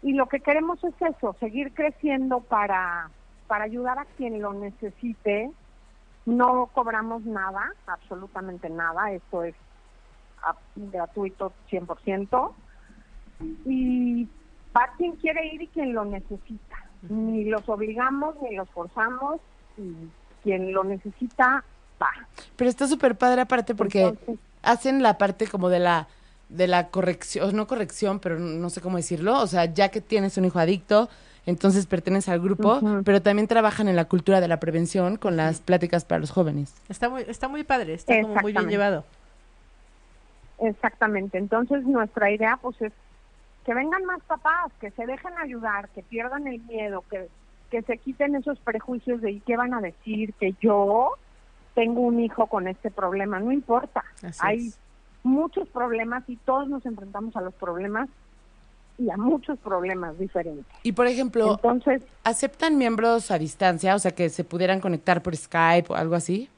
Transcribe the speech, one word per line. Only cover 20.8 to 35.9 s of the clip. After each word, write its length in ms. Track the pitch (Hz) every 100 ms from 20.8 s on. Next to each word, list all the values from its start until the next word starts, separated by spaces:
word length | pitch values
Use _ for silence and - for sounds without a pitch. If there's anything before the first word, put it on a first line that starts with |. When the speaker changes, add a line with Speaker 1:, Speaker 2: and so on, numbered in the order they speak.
Speaker 1:
necesita, 800 | 190 196 208 - 247 - 254 269 - - - -
va. 100 | 139 - - - - -
Speaker 3:
Pero 120 | 247
está 180 | 240 277
súper 280 | 285 269 240
padre 240 | 247 247
aparte 320 | 254 254 220
porque 280 | 214 202 202
Speaker 1:
Entonces 340 | 185 220 - 220 - _
Speaker 3:
hacen 400 | - 240 262 269
la 160 | 247 208
parte 300 | 202 190 220
como 220 | 196 180
de 100 | 180
la, 280 | 175 170 156 - - - -
de 180 | 165 180
la 200 | 180 175
corrección, 680 | 185 180 175 - - 190 214
no 100 | 208
corrección, 520 | 240 190 - 202 196
pero 180 | 180 165
no 300 | 170 160 175
sé 100 | 180
cómo 160 | 180 185
decirlo. 440 | 160 170 185 269
O 60 | 214
sea, 180 | 175 170
ya 240 | 165 196
que 100 | 214
tienes 360 | - 214 196 190
un 80 | 185
hijo 140 | 175
adicto, 500 | 165 190 - 208 233 - - - -
entonces 420 | 175 196 196 180
perteneces 420 | 180 175 190 190
al 100 | 175
grupo, 360 | 185 196 208 254
Speaker 1:
Ujú. 240 | 214 202
Speaker 3:
pero 180 | 190 196
también 260 | 190 202 208
trabajan 400 | 226 214 - 208
en 80 | 180
la 100 | 165
cultura 340 | 180 165 190
de 60 | 175
la 120 | 160
prevención 580 | 165 165 170 196 180 214
con 160 | 208
Speaker 2:
Ujú. 40 | 165
Speaker 3:
las 220 | 160 160
pláticas 460 | - 180 170